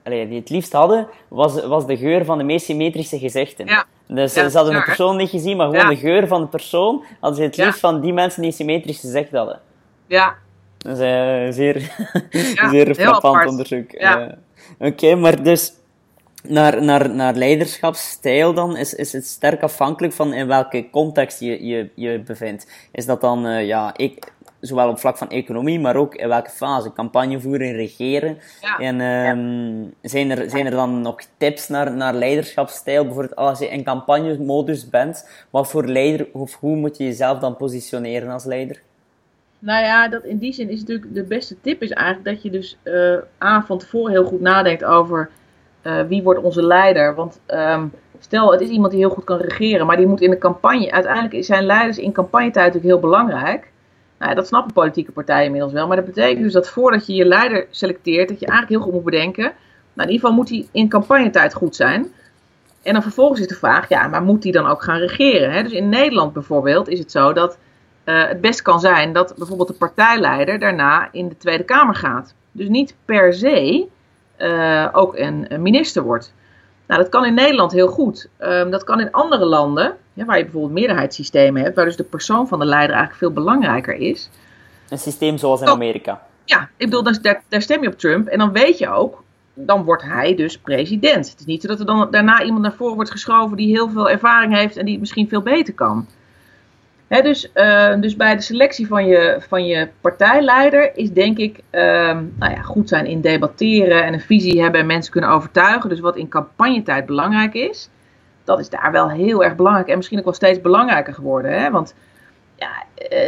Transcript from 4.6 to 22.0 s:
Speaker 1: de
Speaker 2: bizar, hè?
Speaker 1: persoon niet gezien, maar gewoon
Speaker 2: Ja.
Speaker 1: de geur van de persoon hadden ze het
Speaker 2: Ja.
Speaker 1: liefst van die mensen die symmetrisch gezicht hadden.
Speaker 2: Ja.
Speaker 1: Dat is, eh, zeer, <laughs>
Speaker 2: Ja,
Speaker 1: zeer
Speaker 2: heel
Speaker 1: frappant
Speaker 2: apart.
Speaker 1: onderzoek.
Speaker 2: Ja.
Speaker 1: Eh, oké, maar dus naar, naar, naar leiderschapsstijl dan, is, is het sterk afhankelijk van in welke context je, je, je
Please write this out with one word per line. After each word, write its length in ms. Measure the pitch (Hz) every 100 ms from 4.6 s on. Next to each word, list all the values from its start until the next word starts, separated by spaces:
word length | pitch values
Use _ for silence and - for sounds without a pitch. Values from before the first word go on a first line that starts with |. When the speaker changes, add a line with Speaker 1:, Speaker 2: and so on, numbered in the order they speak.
| 156
Speaker 1:
de 60 | 151
Speaker 2:
bizar, 0 |
hè? 40 |
Speaker 1:
persoon 320 | - 185 185 190
niet 120 | 190
gezien, 280 | 175 175 190
maar 100 | 147
gewoon 140 | 165
Speaker 2:
Ja. 60 | 202
Speaker 1:
de 60 | 139
geur 300 | 151 190 185
van 140 | 180
de 60 | 156
persoon 560 | 156 - 175 208 269 - -
hadden 200 | 151 147
ze 60 |
het 100 | 151
Speaker 2:
Ja. 100 | -
Speaker 1:
liefst 140 | 196 190
van 220 | 175 160
die 120 | 160
mensen 280 | 175 180 175
die 100 | 165
symmetrisch 480 | 156 151 160 156 147
gezicht 320 | 127 135 147
hadden. 280 | 131 107 - _ _ _ _ -
Speaker 2:
Ja. 260 | 185 190 - _ _ _ -
Speaker 1:
Dat 200 | 127 127
is, 60 |
eh, 440 | 127 127 127 131 123
zeer, 260 | 123 143 139
<laughs> 760 | 151 - - - - 160 262
Speaker 2:
Ja, 140 | - -
Speaker 1:
zeer 160 | 143
Speaker 2:
heel 80 | 143
Speaker 1:
frappant 300 | 139 - - 139
Speaker 2:
apart. 140 | 139 135
Speaker 1:
onderzoek. 420 | 131 131 123 113
Speaker 2:
Ja. 360 | - - 117 120 - _ _ - -
Speaker 1:
Eh, 100 | 143
oké, 240 | 147 160
maar 280 | 175 165 143
dus 300 | 147 165 - - _ _ _ _ _ - -
naar, 360 | 151 151 120
naar, 260 | 147 143 143
naar 240 | 131 127
leiderschapsstijl 1200 | 123 127 151 170 - 165 156 - - 135 139 170
dan, 240 | 170 175 165
is, 160 | 147
is 200 | - 143
het 120 | 131 -
sterk 340 | - 147 151
afhankelijk 500 | 151 - 139 156 175
van 200 | - 147
in 140 | 127 131
welke 420 | 135 131 123 117
context 500 | 147 156 147 131 -
je, 260 | 120 117
je, 240 | 117 117 98
je 240 | -